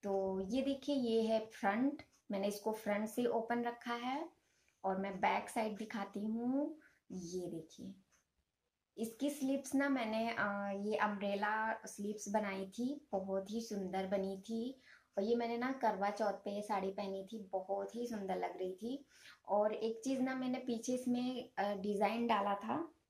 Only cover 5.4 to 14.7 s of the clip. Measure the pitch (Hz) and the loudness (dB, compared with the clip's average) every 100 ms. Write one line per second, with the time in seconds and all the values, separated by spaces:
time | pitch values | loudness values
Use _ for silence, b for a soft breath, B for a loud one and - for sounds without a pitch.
5.4 | - - 220 208 220 226 196 208 214 220 | 0 -2 -2 -2 -4 -4 -4 -4 -2 0
6.4 | 240 269 311 311 B B _ 185 170 180 | 2 2 0 -4 B B _ -8 -4 -4
7.4 | 175 160 160 - 190 196 _ _ _ _ | -4 -6 -10 -12 -12 -14 _ _ _ _
8.4 | _ _ _ _ _ - 226 - 285 285 | _ _ _ _ _ -6 -6 -2 -2 0
9.4 | 262 269 - 269 277 269 220 220 233 - | 0 0 2 2 2 2 2 0 0 2
10.4 | 202 202 202 196 202 214 208 202 202 202 | 0 0 -2 -2 0 2 2 2 0 0
11.4 | 208 220 220 - 185 - 202 214 - 214 | 0 0 0 -2 -6 -6 -6 -4 -2 0
12.4 | 208 190 190 208 247 294 - 196 190 190 | 0 -4 -6 -2 -2 -4 -4 -4 0 -2
13.4 | 190 220 226 202 185 190 190 196 190 190 | -2 -6 -4 -4 -2 -2 0 0 0 -4
14.4 | 190 226 247 | -6 -4 -4